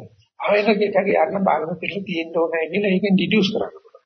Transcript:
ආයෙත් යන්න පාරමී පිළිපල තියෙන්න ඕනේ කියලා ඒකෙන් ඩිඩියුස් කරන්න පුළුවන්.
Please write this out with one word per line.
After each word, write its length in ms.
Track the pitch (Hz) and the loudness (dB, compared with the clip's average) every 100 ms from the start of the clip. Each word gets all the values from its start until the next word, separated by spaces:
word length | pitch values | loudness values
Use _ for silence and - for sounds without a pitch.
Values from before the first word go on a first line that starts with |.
| - _ _ - | -12 _ _ -6
ආයෙත් 280 | - 208 208 | 2 2 4
යන්න 760 | 202 214 180 190 170 156 196 | 2 2 0 2 2 2 0
පාරමී 340 | 190 151 160 175 | 0 0 -2 -6
පිළිපල 260 | 170 185 | -8 -8
තියෙන්න 320 | 196 165 165 165 | -6 -6 -4 -2
ඕනේ 280 | 165 165 160 | 0 -2 -2
කියලා 260 | 185 202 | -2 0
ඒකෙන් 220 | 185 202 | 0 2
ඩිඩියුස් 340 | 185 170 214 - | 0 2 2 2
කරන්න 240 | - - | -2 -6
පුළුවන්. 300 | - _ - | -10 _ -20